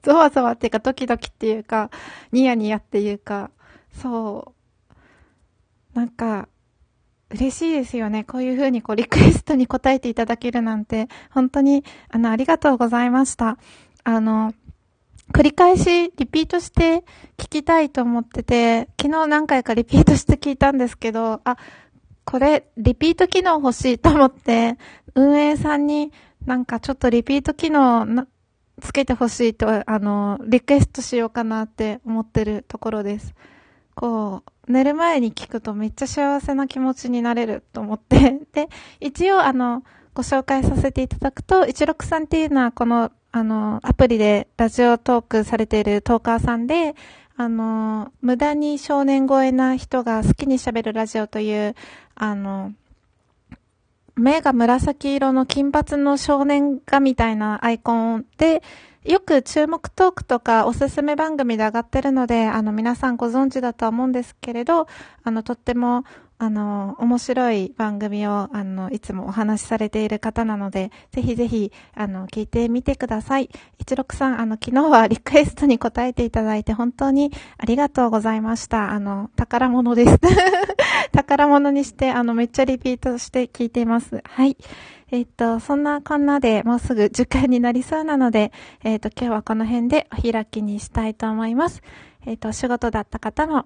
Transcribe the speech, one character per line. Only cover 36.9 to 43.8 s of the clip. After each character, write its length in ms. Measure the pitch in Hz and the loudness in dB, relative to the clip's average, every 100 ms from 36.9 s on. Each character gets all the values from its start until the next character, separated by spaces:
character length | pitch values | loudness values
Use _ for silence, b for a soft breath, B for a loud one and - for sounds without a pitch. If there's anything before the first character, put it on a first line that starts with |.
ち 160 | 262 247 | -4 -4
に 120 | 240 | -2
な 120 | 233 | -2
れ 120 | 240 226 | -2 -4
る 180 | 202 - | -6 -10
と 80 | - | -10
思 140 | 208 214 | -8 -8
っ 40 | |
て。 420 | - - 269 277 311 | 4 6 6 4 -6
<laughs> 80 | |
で、 160 | - 311 B B B | -6 -6 B B B
一 320 | 285 - 359 | -10 -2 2
応、 120 | 392 | 4
あ 100 | 277 | 2
の、 300 | 254 247 240 b b b | 0 -2 -4 b b b
ご 100 | - | -8
紹 200 | 240 269 | -2 -2
介 200 | 262 269 | 0 0
さ 120 | - 269 | 0 0
せ 160 | 269 | -2
て 120 | 269 | -2
い 40 | 254 | -6
た 100 | - | -4
だ 140 | 269 | -6
く 120 | - | -6
と、 220 | - 381 359 | 0 2 2
一 200 | - 294 | 0 -2
六 180 | 311 | -2
三 200 | - 320 | -4 -6
っ 40 | 311 | -2
て 140 | 320 | -2
い 40 | 311 | 0
う 80 | |
の 80 | 277 | 0
は 100 | 240 | 0
こ 140 | - 233 | -2 0
の、 260 | 233 226 - _ | 0 -2 -6 _
あ 120 | 233 | -4
の、 360 | 220 220 214 214 | -2 -2 -2 -4